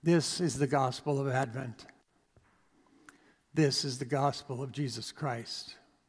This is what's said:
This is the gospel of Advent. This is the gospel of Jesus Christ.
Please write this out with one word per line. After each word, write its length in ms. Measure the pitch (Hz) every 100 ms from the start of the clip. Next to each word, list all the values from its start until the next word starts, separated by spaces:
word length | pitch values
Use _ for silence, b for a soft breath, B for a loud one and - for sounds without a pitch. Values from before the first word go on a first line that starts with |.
This 380 | 160 170 143 -
is 180 | 175 127
the 80 | 139
gospel 540 | 139 131 123 - 139
of 80 | 139
Advent. 580 | 127 135 117 131 107 - - _ _ _ - b b b b b b b b b b b
This 300 | 156 151 127
is 160 | 147 127
the 40 |
gospel 600 | 131 139 143 139 - 123
of 80 | 139
Jesus 400 | 131 143 117 -
Christ. 640 | - 147 117 117 - - - _ _